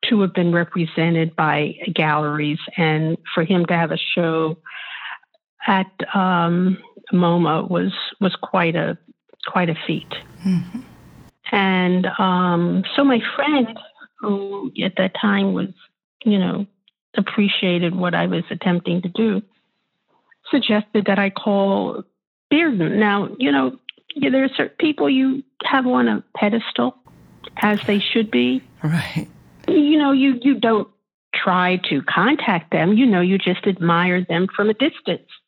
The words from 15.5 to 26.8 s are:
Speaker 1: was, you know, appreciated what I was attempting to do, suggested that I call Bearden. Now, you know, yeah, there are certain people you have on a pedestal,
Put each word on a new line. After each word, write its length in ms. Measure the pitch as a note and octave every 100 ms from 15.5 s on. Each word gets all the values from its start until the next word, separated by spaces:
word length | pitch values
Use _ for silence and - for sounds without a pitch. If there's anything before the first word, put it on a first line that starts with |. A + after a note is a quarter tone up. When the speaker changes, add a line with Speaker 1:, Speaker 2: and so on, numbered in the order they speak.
Speaker 1:
was, 160 | F#3 G3 - - _ _ _
you 140 | A#3 G#3
know, 280 | F3+ - G3+ _ _ _ _ -
appreciated 800 | G3 - G3+ - G3 F3 F3
what 200 | F#3 F3+
I 120 | E3+ F3
was 180 | E3+ E3+
attempting 520 | E3+ - F3 F3 F3
to 60 | F3+
do, 340 | F3 A3 G3 - _ _ _ _ _ _ _ _ _ -
suggested 560 | D4 - G#3+ G#3+ G#3+ G3
that 120 | G3
I 120 | G3
call 720 | F#3+ - G3+ G3 G3 F#3+ - - _ _ _ _
Bearden. 460 | D4 E4 A3 D#3+ G3+
Now, 300 | G#3+ G3+ E3+ -
you 120 | C4
know, 280 | C#4 C4 C4 _ - _
yeah, 160 | - C#4
there 140 | C4
are 40 | C4+
certain 280 | C4 - _
people 320 | D#4 D4 C#4+
you 320 | C4 C4+ C4 - _
have 220 | - C#4 B3+
on 220 | B3 A#3+
a 160 | G#3 - -
pedestal, 600 | G#3 A3+ - -